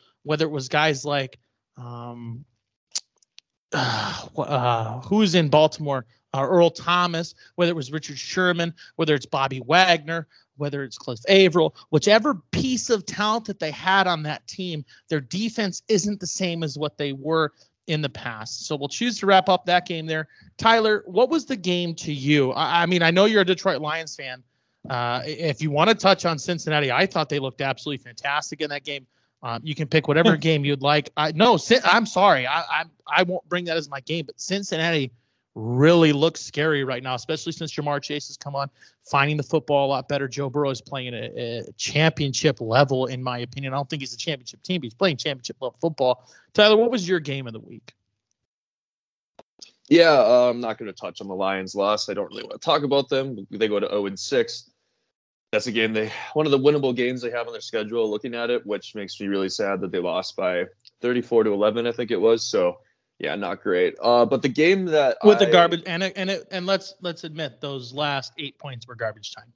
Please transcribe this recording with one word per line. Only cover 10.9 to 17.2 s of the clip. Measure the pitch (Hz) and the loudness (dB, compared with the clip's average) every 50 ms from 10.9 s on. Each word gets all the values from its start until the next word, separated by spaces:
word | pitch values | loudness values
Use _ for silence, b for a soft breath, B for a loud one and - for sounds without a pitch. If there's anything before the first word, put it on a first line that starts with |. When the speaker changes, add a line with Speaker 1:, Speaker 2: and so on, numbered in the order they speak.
| - - | -12 -14
Speaker 1:
Cliff | - - 123 110 - - | -10 -10 -10 -6 2 4
Averill, | 196 196 190 180 147 170 156 156 B B B B | 6 8 6 6 6 4 2 2 B B B B
whichever | 156 151 - 202 208 226 214 294 254 170 - _ | 0 2 4 6 6 6 4 2 -2 -2 -6 _
piece | - - - 262 254 226 - - | -4 -2 0 0 -2 -2 0 -2
of | 233 202 - | -2 -2 -2
talent | - - - 208 214 214 233 226 | -8 -6 -4 -2 -2 -2 -2 -4
that | - 196 - | -8 -8 -6
they | 165 151 | -6 -6
had | 139 - 147 185 190 196 190 | -6 -4 0 2 4 4 4
on | 185 175 156 151 | 2 0 -2 -2
that | 151 147 - - - | -6 -8 -8 -10 -16
team, | - - 185 180 165 151 131 b b b b _ | -12 -10 -8 -8 -8 -8 -10 b b b b _
their | 165 151 | -4 -4
defense | 131 113 - 185 226 233 226 - 214 190 170 - - - | -4 -4 -6 -4 -4 -4 -2 -2 -4 -4 -4 -8 -2 0
isn't | 220 190 156 208 208 202 | 2 2 2 0 -4 -6
the | 180 165 | -8 -10
same | - - 185 175 170 170 | -6 -4 -4 -4 -2 -4
as | 165 151 131 147 | -6 -6 -4 -6
what | 156 147 - - | -6 -6 -6 -6
they | 147 143 135 | -6 -6 -6
were | 135 | -6